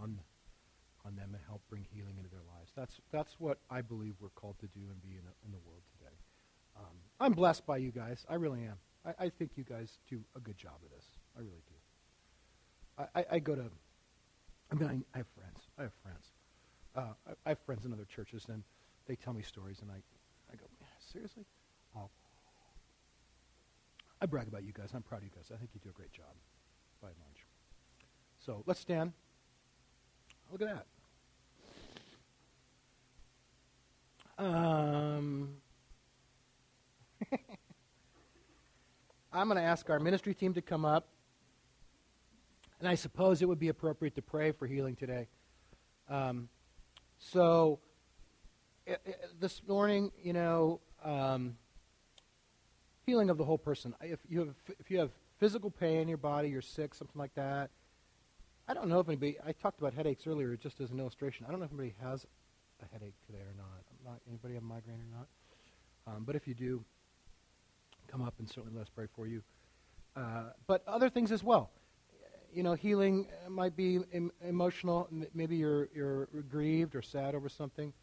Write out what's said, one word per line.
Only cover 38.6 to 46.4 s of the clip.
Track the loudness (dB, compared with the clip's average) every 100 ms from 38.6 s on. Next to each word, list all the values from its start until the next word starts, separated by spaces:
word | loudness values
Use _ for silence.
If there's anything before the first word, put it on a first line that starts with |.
| _ _ _ _ _ _ _
I'm | 0 4
gonna | 4
ask | 4 4 4
our | 4
ministry | 4 4 2
team | 0 0
to | 0
come | 0 2
up, | 4 4 2 -6 _ _ _ _ _ _ -20 _ _ _ _ -20 _ _ -20 -4
and | 2
I |
suppose | 2 0 4 6 6
it | 6
would | 4
be | 2
appropriate | 2 0 0 -2 -4
to |
pray | -4 0 2
for | 2 -2
healing | -2 -2 -2
today. | -4 -4 -6 -12 _ _ _ -20 _ _ -6
Um, | -2 0 -2